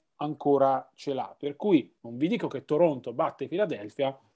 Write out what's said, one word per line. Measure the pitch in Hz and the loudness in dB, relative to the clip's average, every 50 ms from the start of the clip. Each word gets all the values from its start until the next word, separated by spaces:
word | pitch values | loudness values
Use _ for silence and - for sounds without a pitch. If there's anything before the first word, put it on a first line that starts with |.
| _ _ _ | _ _ _
ancora | - 147 151 151 135 - 143 143 135 135 135 135 131 131 _ _ | -8 -6 -6 -6 -2 2 4 6 6 6 4 4 2 -2 _ _
ce | - - 143 135 | -12 -8 -6 -4
l'ha. | 127 117 98 - _ | -4 -6 -8 -10 _
Per | - 143 143 | -8 -8 -6
cui | - - 208 190 139 113 - _ _ | -4 0 4 4 4 2 0 _ _
non | - 117 117 | -16 -12 -6
vi | 120 147 175 | -2 -2 -2
dico | 240 196 170 143 | -2 -2 -4 -4
che | - 127 - | -6 -8 -6
Toronto | - 151 151 175 165 143 123 - 127 113 | -2 2 4 4 4 2 0 -6 -8 -4
batte | 135 160 151 - - 139 123 | -2 -2 -4 -4 -6 -8 -6
Philadelphia, | 156 185 214 175 131 104 104 107 - - 139 139 135 - _ _ _ | -2 -2 -2 -2 -2 -6 -8 -8 -4 -2 -2 -2 -4 -6 _ _ _